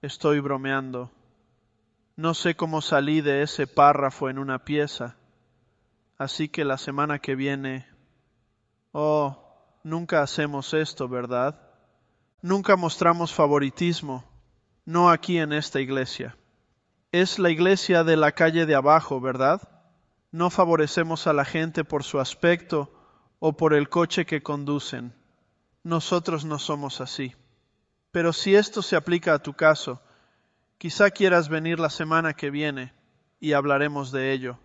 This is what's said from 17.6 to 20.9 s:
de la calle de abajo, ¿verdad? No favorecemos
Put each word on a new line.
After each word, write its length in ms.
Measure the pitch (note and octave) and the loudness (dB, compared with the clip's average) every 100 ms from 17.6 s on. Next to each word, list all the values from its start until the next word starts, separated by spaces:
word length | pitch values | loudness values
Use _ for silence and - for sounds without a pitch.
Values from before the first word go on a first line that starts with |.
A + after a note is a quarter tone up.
| F3+ F#3+ - F3 | 4 2 4 2
de 120 | E3 D#3 | 4 4
la 160 | D3+ | 4
calle 340 | - E3 E3 D#3+ | 4 2 2 2
de 80 | D3 | 2
abajo, 440 | C3+ D#3+ - C3+ | 6 4 4 -6
¿verdad? 480 | C3 B2+ C3+ F#3 - _ _ _ _ _ _ | -4 0 0 0 -4 _ _ _ _ _ _
No 200 | E3 F3 | -4 -2
favorecemos 760 | F3+ F3 E3 D3+ | 2 2 4 2